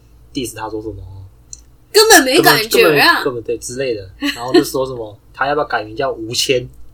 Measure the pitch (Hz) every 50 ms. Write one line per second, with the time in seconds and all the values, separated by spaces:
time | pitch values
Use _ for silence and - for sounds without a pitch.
0 | _ _ _ - - - - 147 127 107 - 113 110 107 107 110 107 110 101 98
1 | 95 - - - - - - _ _ _ - - - _ - _ _ _ - 427
2 | 440 440 427 339 269 262 269 330 - 359 - 226 214 226 - - 185 170 151 143
3 | 269 330 339 - - 143 123 120 110 - 120 110 - - 120 127 139 131 117 101
4 | 95 95 - - - 143 139 - 123 127 127 - 143 135 - 135 131 131 131 120
5 | 110 107 104 - _ _ - - 131 139 147 147 143 - 123 117 107 107 110 123
6 | 139 131 120 113 113 110 123 123 - - 135 123 127 127 - - - -